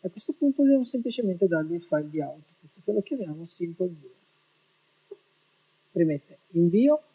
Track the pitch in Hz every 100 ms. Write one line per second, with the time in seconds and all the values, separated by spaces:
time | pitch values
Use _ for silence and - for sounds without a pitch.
0 | 185 - - - 285 277 277 277 247 254
1 | 233 226 214 180 190 165 156 170 - 151
2 | 151 156 143 - _ _ 156 _ - 220
3 | 196 269 175 151 170 - 170 170 185 160
4 | 131 _ _ _ _ _ _ _ _ _
5 | _ - _ _ _ _ _ _ _ 180
6 | 165 143 _ - _ 170 175 190 269 302
7 | _